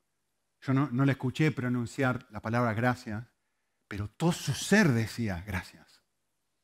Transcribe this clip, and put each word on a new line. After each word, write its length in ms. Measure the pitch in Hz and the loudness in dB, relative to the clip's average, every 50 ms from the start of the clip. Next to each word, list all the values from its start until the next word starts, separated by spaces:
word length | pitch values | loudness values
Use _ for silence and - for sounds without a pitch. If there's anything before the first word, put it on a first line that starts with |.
| _ _ _ _ _ _ _ _ _ _ _ _ | _ _ _ _ _ _ _ _ _ _ _ _
yo 120 | - - 131 | -4 0 0
no, 160 | 131 147 135 | 0 0 0
no 140 | 117 131 139 | 0 2 2
le 80 | 139 127 | 2 2
escuché 380 | - - 127 - - 156 156 | 2 -2 -2 0 2 0 0
pronunciar 760 | - - 123 123 123 123 120 110 - - 135 127 123 120 - - | 0 0 -2 -2 -2 -2 -2 -4 -2 -2 0 0 0 -2 -8 -12
la 120 | 107 104 | -14 -8
palabra 320 | - 110 117 120 123 117 104 | -4 -2 0 2 2 2 0
gracias, 520 | 110 120 127 120 123 - 117 107 110 123 - _ _ _ _ _ _ _ _ _ _ _ | 2 0 0 0 -2 -6 -8 -8 -8 -10 -12 _ _ _ _ _ _ _ _ _ _ _
pero 220 | - 107 98 104 104 | -10 -8 -6 -6 -8
todo 220 | - - 160 175 | -4 0 0 0
su 220 | 165 - - 147 123 | 0 0 -4 -4 -4
ser 360 | - - - 196 214 208 151 | -4 2 4 6 6 6 6
decía 540 | 120 113 110 101 - - 117 104 92 85 95 | 4 2 0 -2 -4 -4 -4 -2 -4 -4 -6
gracias. 560 | 104 98 90 - - - - - _ _ _ _ _ _ _ _ _ _ _ _ _ _ _ | -6 -6 -6 -6 -8 -14 -20 -20 _ _ _ _ _ _ _ _ _ _ _ _ _ _ _